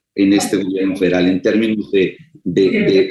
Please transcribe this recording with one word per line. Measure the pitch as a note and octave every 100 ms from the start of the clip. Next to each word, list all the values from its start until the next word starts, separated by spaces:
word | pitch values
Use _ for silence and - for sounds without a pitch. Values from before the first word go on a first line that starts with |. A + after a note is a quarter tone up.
| _
en | - G2
este | G2+ - G2
gobierno | F#2+ F#2+ F#2+ F2+
federal | F2+ F2+ F2+
en | F#2+
términos | A2 A2 A2+ G#2+ F#2+
de, | G2 F2+ - - -
de, | F#2+ F2 F#2+
de, | G#3 G#3 F#2+ F#2+